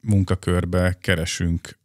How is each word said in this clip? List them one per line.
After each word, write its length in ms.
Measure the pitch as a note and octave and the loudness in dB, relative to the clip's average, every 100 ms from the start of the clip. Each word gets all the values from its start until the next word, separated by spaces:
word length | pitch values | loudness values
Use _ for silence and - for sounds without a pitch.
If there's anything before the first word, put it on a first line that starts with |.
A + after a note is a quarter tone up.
munkakörbe 960 | - G2+ F#2 F2+ - F2+ F2 F2+ F2+ F#2 | 2 2 2 0 0 -2 0 0 0 -2
keresünk 760 | - F2 E2 - E2+ E2+ - - | -2 0 -2 -2 -2 -2 -6 -20